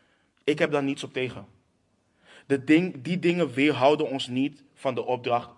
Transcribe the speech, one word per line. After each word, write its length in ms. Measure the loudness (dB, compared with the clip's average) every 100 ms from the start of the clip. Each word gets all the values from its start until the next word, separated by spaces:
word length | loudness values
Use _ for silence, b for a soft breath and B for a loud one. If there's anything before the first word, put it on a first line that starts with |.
| b b b b
Ik 140 | -4 0
heb 120 | 0
daar 120 | 0
niets 220 | -2 -4
op 80 | -8
tegen. 340 | -6 -6 -8 -18 _ _ _ _ _ _ b b b b
De 180 | -2
ding, 380 | 4 4 4 -4
die 160 | -6 -2
dingen 340 | 0 2 0
weerhouden 560 | 2 2 4 4 4 0
ons 180 | -4 -4
niet 360 | -2 -2 -4 _
van 200 | _ -4
de 100 | -4
opdracht 460 | -2 -2 0 -2 -2